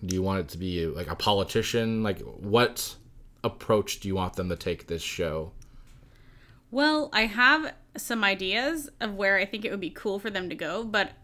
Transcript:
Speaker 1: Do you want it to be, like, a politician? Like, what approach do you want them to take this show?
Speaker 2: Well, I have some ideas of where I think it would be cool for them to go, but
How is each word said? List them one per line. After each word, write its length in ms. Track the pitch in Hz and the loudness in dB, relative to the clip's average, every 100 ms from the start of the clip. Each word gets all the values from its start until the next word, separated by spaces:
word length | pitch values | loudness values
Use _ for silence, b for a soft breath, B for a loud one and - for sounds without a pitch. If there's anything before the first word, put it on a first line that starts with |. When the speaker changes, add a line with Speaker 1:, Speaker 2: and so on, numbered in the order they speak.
Speaker 1:
Do 100 | 95 | -2
you 80 | 92 | 0
want 180 | 95 95 | 2 0
it 80 | 82 | -2
to 80 | 85 | -4
be, 280 | 92 87 82 | -4 -2 -2
like, 220 | 78 87 | -4 -6
a 80 | - | -2
politician? 840 | - 101 90 113 110 120 113 110 | 2 2 2 0 0 0 0 0
Like, 180 | 107 95 | 0 -2
what 720 | - - 101 151 - - - - - - - - | -6 -10 2 4 4 2 -8 -8 -20 -20 -20 -4
approach 580 | 117 - - 110 98 - | -4 -2 2 4 4 -4
do 80 | 98 | -2
you 60 | |
want 200 | 95 90 | -2 -2
them 140 | - 90 | -2 -2
to 80 | 85 | -2
take 300 | - 85 - | -2 -4 -4
this 160 | 82 | -6
show? 500 | - - 82 78 78 - b b b b b b b b b b - | -4 -2 -2 -2 -6 -10 b b b b b b b b b b -6
Speaker 2:
Well, 380 | 240 302 302 294 | 2 4 4 2
I 100 | - | 2
have 520 | 220 220 247 311 311 - - - | 2 6 6 6 2 -8 -16 -12
some 260 | - 233 | -4 0
ideas 640 | 202 196 185 208 269 330 - - | 2 0 0 0 0 -2 -8 -8
of 140 | 226 | -6
where 220 | 196 196 196 | 0 2 2
I 60 | |
think 200 | 196 220 | 2 -4
it 60 | - | -6
would 100 | 202 | -6
be 100 | 170 | -8
cool 280 | - 214 196 | -6 -4 -4
for 120 | 214 | -4
them 180 | 196 180 | -6 -6
to 40 | |
go, 300 | 165 160 226 | -6 -6 -4
but 280 | 233 208 190 - | -2 0 0 -4